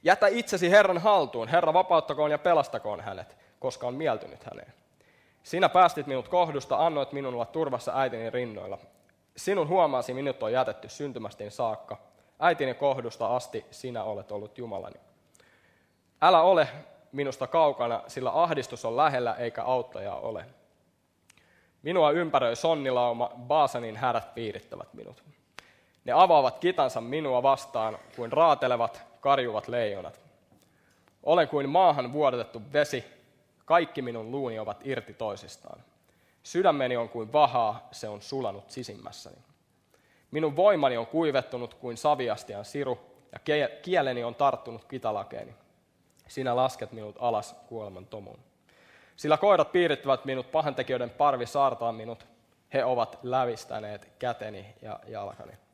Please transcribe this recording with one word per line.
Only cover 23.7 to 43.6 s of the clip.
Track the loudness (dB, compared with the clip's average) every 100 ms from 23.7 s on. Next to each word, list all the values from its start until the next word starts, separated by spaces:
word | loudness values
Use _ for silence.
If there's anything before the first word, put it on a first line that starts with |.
| 0 -8 -4
härät | -2 -2 -4
piirittävät | -10 -8 -10 -14 -16 -14
minut. | -18 -20 -20 -20 _ _ -20 _ _ _ _
Ne | 2
avaavat | 6 8 8 6 2
kitansa | -2 0 0 -2
minua | -6 -6 0 2
vastaan, | 2 2 -2 -4 -4 -6 -14
kuin | -10 -4
raatelevat, | 2 4 4 0 0 -2 -4 -20 _
karjuvat | 0 2 0 -4 -4
leijonat. | -2 -2 -4 -12 -18 _ _ _ _ _ _ _ _ _ _
Olen | 2 2 4
kuin | 0 0
maahan | 4 4 4 -2
vuodatettu | 0 0 0 -6 -12 -2
vesi, | 0 0 -4 -8 -20 _ _ _ _
kaikki | 2 2 2 -6
minun | -8 -8 -8
luuni | -6 -6 -6
ovat | -8 -8
irti | -6 -8 -8
toisistaan. | -8 -8 -8 -14 -20 -20 -20 _ _ _ _ _ _
Sydämeni | -6 2 2 4 0 -2
on | -4
kuin | -6 0
vahaa, | 4 4 4 0 -2 -16
se | -14 -12
on | -12
sulanut | -8 -6 -6 -8 -14
sisimmässäni. | -14 -14 -14 -18 -18 -20 -20 _ _ _ _ _ _ _ _ _
Minun | -2 -2
voimani | 4 4 4 2 0
on | -2
kuivettunut | 0 2 0 -2 -10 -10
kuin | -12 -12 -2
saviastian | 0 0 -2 -4 -8 -12
siru, | -10 -6 -4 -6 -10 _ _
ja | -12
kie-, | -2 0